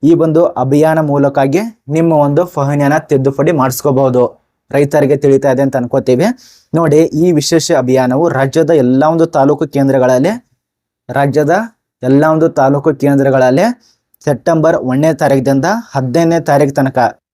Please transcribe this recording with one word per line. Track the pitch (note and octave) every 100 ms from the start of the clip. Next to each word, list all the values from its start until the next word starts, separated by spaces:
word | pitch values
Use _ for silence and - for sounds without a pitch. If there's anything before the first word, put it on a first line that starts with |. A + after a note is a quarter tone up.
ಈ | C#3
ಒಂದು | E3 D#3+ D#3 E3+
ಅಭಿಯಾನ | - B2+ C#3+ D#3 D#3+
ಮೂಲಕವಾಗಿ | D#3 C#3+ C#3 C#3 C#3 D3 A3+ A3 -
ನಿಮ್ಮ | D3+ E3
ಒಂದು | D#3+ C#3+ C#3+ F3
ಪಹಣಿಯನ್ನ | D#3 C#3 D3 C#3+ D3+
ತಿದ್ದುಪಡಿ | D#3 C#3+ C3+ C3+ D#3
ಮಾಡಿಸ್ಕೋಬಹುದು. | E3 C3 B2 D3+ C3 C3+ B2+ A#2+ - _ _ _
ರೈತರಿಗೆ | C#3 C#3+ D3+ C#3+ C#3+
ತಿಳಿತಾ | C#3+ C3+ C#3
ಇದೆ | C3
ಅಂತ | C#3 C3
ಅನ್ಕೋತೀವಿ. | A#2+ C#3 B2+ B2+ F#3+ B3 - _ _
ನೋಡಿ, | D#3+ E3 D3
ಈ | D#3+ D#3 F3
ವಿಶೇಷ | D#3 C#3 E3 - D#3+
ಅಭಿಯಾನವು | B2+ C3 B2+ B2+ E3+
ರಾಜ್ಯದ | - C3+ D#3+ D#3
ಎಲ್ಲ | E3 B2 C3
ಒಂದು | D3+ E3 E3
ತಾಲೂಕು | D#3 C#3 D3 D3+
ಕೇಂದ್ರಗಳಲ್ಲಿ, | C#3 C3+ C3+ B2+ B2+ D3+ A#3 _ _ _ _ _ _ _
ರಾಜ್ಯದ | B2+ C#3+ C#3+ D3 F3 A3+ _ _ _
ಎಲ್ಲ | B2+ C3+
ಒಂದು | D#3 D#3 D#3+
ತಾಲೂಕು | - C3+ C#3+ C#3+
ಕೇಂದ್ರಗಳಲ್ಲಿ | C#3 C#3 C#3 C#3 C3 B2+ C3+ G#3+ B3 _ _ _ _
ಸೆಪ್ಟೆಂಬರ್ | - C#3+ - E3 D#3 E3
ಒಂದನೇ | B2+ C3 D#3
ತಾರೀಕಿನಿಂದ | D#3 C#3+ C#3 B2+ C#3 D#3+ G#3+ A#3
ಹದಿನೈದನೇ | C#3+ C3 C3 E3 E3+
ತಾರೀಕು | E3 C#3+ C#3+
ತನಕ | C#3 C3+ C3 A#2 - _